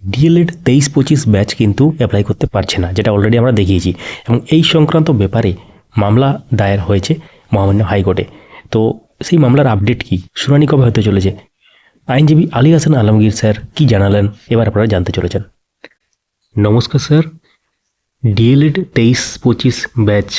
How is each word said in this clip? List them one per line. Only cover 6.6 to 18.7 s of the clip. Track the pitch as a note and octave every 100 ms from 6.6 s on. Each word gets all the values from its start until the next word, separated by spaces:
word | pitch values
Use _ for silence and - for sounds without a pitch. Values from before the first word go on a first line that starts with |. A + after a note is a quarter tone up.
| G2+ G2+ F2
হয়েছে | G2+ F#2 D#3+ - _ _
মহামান্য | G#2 G2 G2+ G2+
হাইকোর্টে। | G#2 F#2+ F#2 F#2+ - - - -
তো | A2+ A2 - _ _ -
সেই | E3+
মামলার | C3 C3+ C#3
আপডেট | G#2+ G2+ A#2+ -
কি, | F2+ - -
শুনানি | - C#3+ D3+
কবে | D3+ A#2+
হতে | A2 G#2+
চলেছে, | G2+ F#2+ F#2+ _ _ _ _ _ _ -
আইনজীবী | C3 D3+ D#3 F3 -
আলী | C#3 E3
হাসান | D#3 C#3+
আলমগীর | G#2+ G#2+ G#2+ G#2
স্যার | A2 G#2 - -
কি | D3
জানালেন, | G#2 G2 G#2 G2+ - _
এবার | A2+ A2
আপনারা | G2+ A2
জানতে | G2 F2+ F2+
চলেছেন। | F2 - - _ _ _ - _ _ _ _ _ _ -
নমস্কার | G#2 A2 - C#3 -
স্যার, | D3+ D#3+ - _ _ _ _ _ _ _ _ A#2 G2+
ডিএলএড | A2+ C#3 D3+